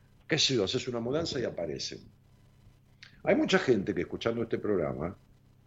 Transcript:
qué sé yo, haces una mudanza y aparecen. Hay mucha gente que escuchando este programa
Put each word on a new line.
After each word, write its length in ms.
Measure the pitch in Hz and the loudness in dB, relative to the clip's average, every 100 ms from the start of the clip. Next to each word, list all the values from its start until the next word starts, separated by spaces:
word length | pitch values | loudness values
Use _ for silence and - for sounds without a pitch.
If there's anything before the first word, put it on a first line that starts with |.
| - - - | -20 -20 -2
qué 80 | 156 | 2
sé 200 | - 131 | 4 4
yo, 80 | |
haces 220 | 95 127 123 | 2 0 -2
una 120 | 120 | -4
mudanza 400 | 117 147 165 139 | -2 -2 -2 -2
y 40 | |
aparecen. 560 | 107 87 82 67 - - - - _ - - - - - _ - - - | -4 -4 -6 -6 -8 -10 -16 -20 _ -20 -20 -20 -20 -20 _ -20 -20 -4
Hay 120 | - | 2
mucha 240 | 220 156 190 | 2 4 2
gente 360 | - 113 98 | 4 2 2
que 80 | 87 | -2
escuchando 400 | 85 95 117 117 | -4 -2 -2 0
este 160 | 117 117 | -2 -2
programa 580 | 104 98 73 64 82 98 - - - - | 0 0 0 -2 -6 -8 -18 -20 -20 -20